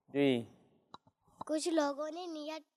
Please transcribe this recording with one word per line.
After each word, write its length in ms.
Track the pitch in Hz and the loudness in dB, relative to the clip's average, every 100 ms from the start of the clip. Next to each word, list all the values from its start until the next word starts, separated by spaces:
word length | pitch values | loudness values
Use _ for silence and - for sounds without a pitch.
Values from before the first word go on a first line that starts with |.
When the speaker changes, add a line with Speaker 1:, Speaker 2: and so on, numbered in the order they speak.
| _ | _
Speaker 1:
جی۔ 280 | 139 139 123 113 - _ _ _ - _ _ _ - - | 2 4 4 0 -12 _ _ _ -20 _ _ _ -12 -4
Speaker 2:
کچھ 240 | 311 339 | -2 0
لوگوں 420 | 320 285 277 302 | 2 2 0 -6
نے 140 | 320 359 | -8 -8
نیت 360 | 311 302 311 302 | -8 -8 -10 -14